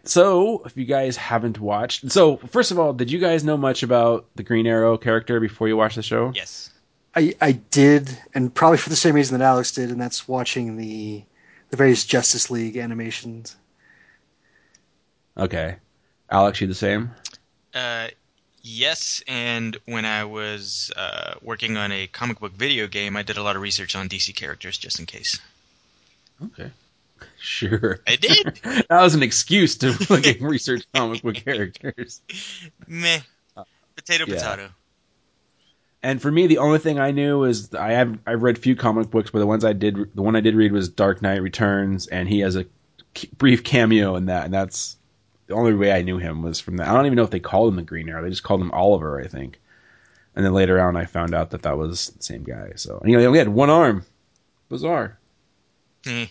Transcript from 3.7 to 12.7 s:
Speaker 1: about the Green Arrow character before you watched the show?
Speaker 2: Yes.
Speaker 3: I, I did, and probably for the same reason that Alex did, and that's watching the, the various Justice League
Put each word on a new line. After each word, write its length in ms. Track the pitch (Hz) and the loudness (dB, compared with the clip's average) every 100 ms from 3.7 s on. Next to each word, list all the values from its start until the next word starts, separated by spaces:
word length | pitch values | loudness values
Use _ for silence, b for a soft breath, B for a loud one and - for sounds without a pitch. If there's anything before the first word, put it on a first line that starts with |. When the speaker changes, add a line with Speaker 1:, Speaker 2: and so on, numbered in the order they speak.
| 127 | -2
Speaker 1:
about 460 | 123 120 117 113 - | 2 4 4 2 -4
the 80 | - | -12
Green 240 | 101 113 113 | -2 0 2
Arrow 300 | 113 113 113 | 4 2 2
character 420 | 117 113 113 117 | 2 0 0 -2
before 280 | 110 - 110 | -2 -2 0
you 80 | 110 | 2
watched 180 | 110 | 2
the 80 | 113 | -2
show? 280 | 107 113 123 | -4 -2 -2
Speaker 2:
Yes. 340 | 104 - - - _ _ _ _ | -6 -12 -16 -20 _ _ _ _
Speaker 3:
I, 180 | 165 156 - | 0 0 2
I 120 | 151 | 2
did, 600 | 123 - 143 139 147 135 123 - | 2 0 6 8 8 2 -10 -8
and 180 | 131 127 | -4 -2
probably 240 | - 165 165 | 4 6 6
for 120 | - | 2
the 40 | |
same 200 | 156 170 | 0 4
reason 200 | 147 131 127 | 4 2 2
that 40 | |
Alex 280 | 131 127 123 | 4 2 0
did, 180 | - 123 | -4 -6
and 100 | 123 | -6
that's 280 | 123 - - | -6 -8 -6
watching 500 | 127 117 127 117 110 | -4 -4 -4 -6 -8
the, 460 | 110 110 107 104 - b b b _ | -10 -10 -10 -12 -16 b b b _
the 60 | 131 | 2
various 280 | 135 117 | 4 4
Justice 460 | - 123 - 120 - | 2 0 0 -2 -4
League 260 | 117 113 | -4 -6